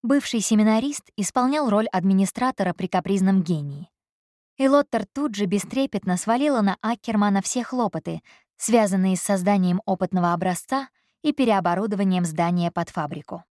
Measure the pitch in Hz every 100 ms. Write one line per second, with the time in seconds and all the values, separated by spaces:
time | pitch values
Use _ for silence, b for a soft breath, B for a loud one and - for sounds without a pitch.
0 | 226 277 - 233 190 214 214 220 269 285
1 | _ - 190 - 254 294 277 208 220 185
2 | 180 190 196 - 254 - 185 170 180 185
3 | 175 196 190 190 165 165 143 143 - _
4 | _ _ _ _ _ _ 269 285 285 226
5 | 202 - 285 196 202 202 - 254 269 202
6 | - 180 - 233 294 262 202 185 220 240
7 | - 214 208 196 190 254 233 254 220 -
8 | - 165 b b b _ - 226 208 190
9 | 190 185 - 196 180 202 180 180 - 185
10 | 180 185 175 170 180 175 - 269 269 _
11 | _ _ 302 294 247 202 175 175 220 202
12 | 196 185 170 156 170 175 170 180 170 -
13 | 151 151 - 175 -